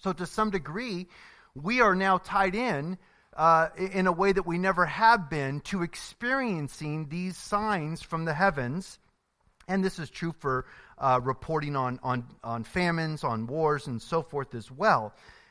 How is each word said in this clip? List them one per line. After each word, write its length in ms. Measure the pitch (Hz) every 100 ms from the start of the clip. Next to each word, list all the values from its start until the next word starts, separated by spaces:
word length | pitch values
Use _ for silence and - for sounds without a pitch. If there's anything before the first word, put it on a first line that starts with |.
So 120 | 190
to 140 | 180 175
some 240 | - 214
degree, 580 | 190 143 180 247 180 185 - - - _
we 260 | 135 160 247
are 140 | 220
now 240 | 185 190 185
tied 360 | - 196 190
in, 440 | 202 247 147 156 185 _ _ _ -
uh, 320 | 160 160 160 -
i-, 40 |
in 240 | 185 190 185
a 60 |
way 200 | 170 196
that 140 | 190 175
we 120 | 170
never 280 | 190 180 165
have 440 | 143 226 233 151
been 300 | 156 139 143
to 200 | - 196
experiencing 1300 | 170 - - - 240 269 240 170 143 - 151 156 147
these 280 | 170 185 170
signs 640 | - 208 220 196 151 160
from 220 | - 165
the 100 | 165
heavens. 640 | 151 196 143 123 165 - - _ _ _ _ _ _ -
And 160 | 190
this 140 | 190 175
is 120 | 147
true 240 | - 170 156
for, 280 | 139 127 - - - -
uh, 220 | 135 127
reporting 540 | 123 127 - 156 147 139
on, 220 | 127 127
on, 220 | 127 123 120 -
on 200 | 117 117
famines, 600 | 113 180 175 165 160 156
on 220 | 143 113 113
wars, 400 | 151 156 147 -
and 140 | 117
so 220 | - 165
forth 320 | - 143 131
as 160 | 117 -
well, 420 | 131 214 139 107 - - - _